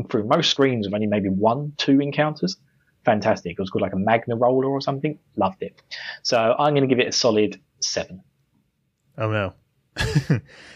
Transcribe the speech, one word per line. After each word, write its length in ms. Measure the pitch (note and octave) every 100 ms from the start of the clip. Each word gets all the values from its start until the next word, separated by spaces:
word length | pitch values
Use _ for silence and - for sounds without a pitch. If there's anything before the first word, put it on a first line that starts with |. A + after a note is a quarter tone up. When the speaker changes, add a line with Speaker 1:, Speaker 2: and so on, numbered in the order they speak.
| A2
Speaker 1:
through 160 | A#2 G#2+
most 240 | D#3+ -
screens 360 | - C3+ B2 G2+
with 80 |
only 120 | G#2 G#2+
maybe 220 | G2+ G2
one, 440 | F#2+ A2 C3 D3 D3
two 220 | - C#3
encounters. 560 | C#3+ D3 D3+ D3+ F3+ - _ _ _ _
Fantastic. 480 | - G#2+ A2 G2 F2
It 60 | E2+
was 120 | F#2+
called, 120 | A2
like, 120 | F#2+
a 40 | F#2+
Magna 380 | G#2 A#2 - A#2
Roller 320 | A#2+ C3 C3+
or 120 | C#3
something. 380 | C#3 C#3 D#3 D3 _ -
Loved 260 | F#3+ -
it. 180 | - _ _ - - -
So 320 | - A#2+ A2+ B2+
I'm 160 | D3
gonna 120 | C#3+ C3+
give 140 | B2
it 80 | A#2
a 40 |
solid 460 | - B2 G#2+ G#2 - _ -
seven. 420 | - - - F#2 _ _ _ _ _ _ _ _ _ -
Speaker 2:
Oh, 140 | A2
no. 240 | G#2+ F#2+ - _ _ _ -
<laughs> 460 | A#2+ D3+ - B2+ - - -